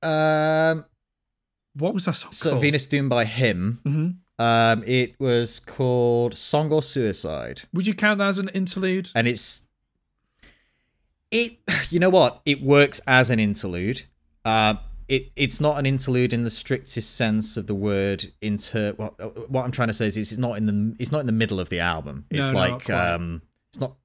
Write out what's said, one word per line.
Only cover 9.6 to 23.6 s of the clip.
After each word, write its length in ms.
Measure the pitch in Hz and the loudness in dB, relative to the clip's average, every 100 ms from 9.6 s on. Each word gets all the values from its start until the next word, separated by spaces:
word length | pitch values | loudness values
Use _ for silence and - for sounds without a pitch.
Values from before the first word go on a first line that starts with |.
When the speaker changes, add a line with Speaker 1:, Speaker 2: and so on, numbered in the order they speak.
| _ _ _ _ _ _ _ _ - _ _ _ _ _ _ _ _ | _ _ _ _ _ _ _ _ -20 _ _ _ _ _ _ _ _
Speaker 1:
it, 280 | 220 233 - - | -4 -4 -6 -4
<sighs> 160 | 160 139 | -4 0
you 100 | 165 | 2
know 100 | 180 | 4
what? 320 | 185 135 - - | 6 6 2 -2
It 160 | 139 | -2
works 400 | 135 143 143 - - | 4 6 6 4 4
as 240 | 127 117 | 4 6
an 100 | 120 | 4
interlude. 640 | 107 101 98 87 95 131 - _ _ _ 113 | 2 0 -4 -4 -4 -4 -10 _ _ _ 0
Um, 340 | 110 107 104 - - - | 2 2 0 -6 -14 -2
it, 220 | 135 - - | -2 -2 -2
it's 240 | 139 - | -2 0
not 180 | 151 147 | 0 0
an 60 | 139 | 0
interlude 440 | 135 131 123 123 | 0 0 2 2
in 100 | 117 | 0
the 60 | 117 | -2
strictest 640 | - - 131 - - 107 - | -6 -4 -4 -4 -4 -2 0
sense 400 | 113 107 107 - | 0 0 0 -4
of 80 | 95 | -4
the 60 | 101 | -4
word. 560 | 104 98 98 98 - _ | 0 0 0 -2 -6 _
Into, 540 | 107 101 - 113 104 101 | -4 -4 -2 -2 -4 -4
well, 180 | 107 - | -10 -10
uh, 60 | 104 - 113 | -14 -12 -6
what 180 | 131 123 | -4 -4
I'm 60 | |
trying 160 | 127 117 | -2 -2
to 40 | |
say 120 | 107 110 | 0 -2
is, 100 | 101 | -2
it's 220 | 107 110 | -6 -4
not 200 | 123 107 | -4 -2
in 80 | 107 | 0
the, 280 | 104 107 113 | 0 -2 -4
it's 120 | 123 | -4
not 80 | 151 | -2
in 60 | 135 | 0
the 60 | |
middle 260 | 110 110 101 | 0 0 -2
of 100 | 87 | -4
the 100 | 87 | -2
album. 460 | 85 82 71 69 - | -2 -2 -6 -12 -6
It's 180 | 147 139 | -2 0
Speaker 2:
No, 40 | |
no, 60 | 123 | 2
not 120 | 127 | 0
Speaker 1:
like, 140 | 123 - | -2 -4
Speaker 2:
quite. 280 | 90 90 | 0 0
Speaker 1:
um, 280 | 85 85 82 - _ | -2 -4 -8 -12 _